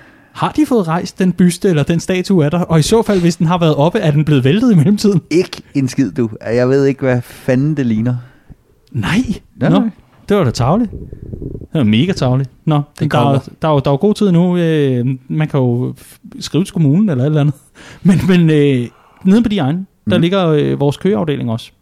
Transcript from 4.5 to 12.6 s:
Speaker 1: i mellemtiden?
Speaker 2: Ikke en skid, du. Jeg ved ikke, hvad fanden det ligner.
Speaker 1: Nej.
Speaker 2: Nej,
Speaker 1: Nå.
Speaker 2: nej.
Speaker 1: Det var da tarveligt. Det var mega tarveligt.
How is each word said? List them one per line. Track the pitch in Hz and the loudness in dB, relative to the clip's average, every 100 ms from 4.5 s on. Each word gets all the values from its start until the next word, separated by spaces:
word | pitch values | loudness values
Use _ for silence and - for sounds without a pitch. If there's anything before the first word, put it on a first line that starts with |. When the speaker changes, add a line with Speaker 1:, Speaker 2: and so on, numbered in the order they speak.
| 190 254 | 2 4
Speaker 1:
i | |
mellemtiden? | 190 147 208 208 196 - | 4 4 2 2 2 0
Speaker 2:
Ikke | 156 - - - | -2 -2 -6 -8
en | 139 131 | -4 -2
skid, | - 123 | -2 -2
du. | 107 117 107 104 | -2 -4 -4 -4
Jeg | 117 123 | 0 2
ved | 139 139 | 2 2
ikke, | 131 | 0
hvad | 135 123 | 0 -2
fanden | - - - 127 143 147 | -4 -8 -2 0 0 -2
det | 123 | -2
ligner. | 110 117 123 120 - - - _ _ _ | -2 -2 -4 -8 -20 -20 -20 _ _ _
Speaker 1:
Nej. | 139 101 175 254 196 - - | -6 -2 -2 -2 -6 -12 -4
Speaker 2:
Nej, | 135 | 0
Speaker 1:
Nå. | 180 | 0
Speaker 2:
nej. | 226 - _ _ - | 0 -6 _ _ -2
Speaker 1:
Det | 202 | 0
var | |
da | 143 | 0
tarveligt. | 104 123 196 233 | 0 0 0 -2
Det | - - - - - - - - - | -6 -16 -16 -14 -12 -12 -12 -8 -2
var | |
mega | 110 110 170 | 2 2 0
tarveligt. | 190 127 127 135 _ | 0 -2 -2 -4 _